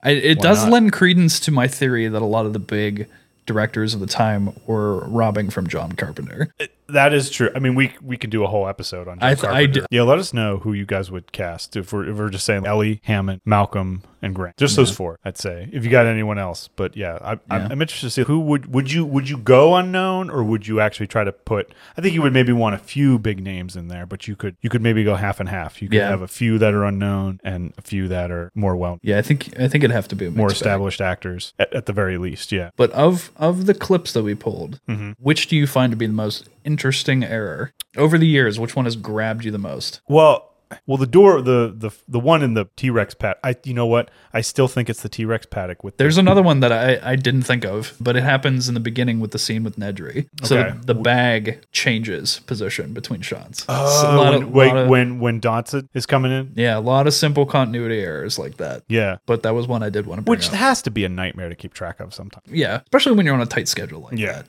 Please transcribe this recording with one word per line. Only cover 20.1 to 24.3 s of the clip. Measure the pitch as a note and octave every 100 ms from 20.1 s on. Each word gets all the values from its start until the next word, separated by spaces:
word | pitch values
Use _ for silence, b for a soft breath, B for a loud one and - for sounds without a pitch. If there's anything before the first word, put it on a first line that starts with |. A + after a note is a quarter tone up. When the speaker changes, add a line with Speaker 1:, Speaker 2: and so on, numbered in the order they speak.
| F#3 F#3
Speaker 2:
or | C#3
would | A2 A2 G2+
you | G#2+
actually | G#2+ - G#2
try | A2+
to | G2+
put? | - - G#2 - B B -
I |
think | F3+
you | E3
would | D3
maybe | B2+ B2
want | A#2+ A2+ G2
a |
few | - C#3 C#3 B2+
big | G#2+ G2
names | F#2+ F#2 F2+ F2+
in | E2+
there, | F2 F2
but | G2
you | -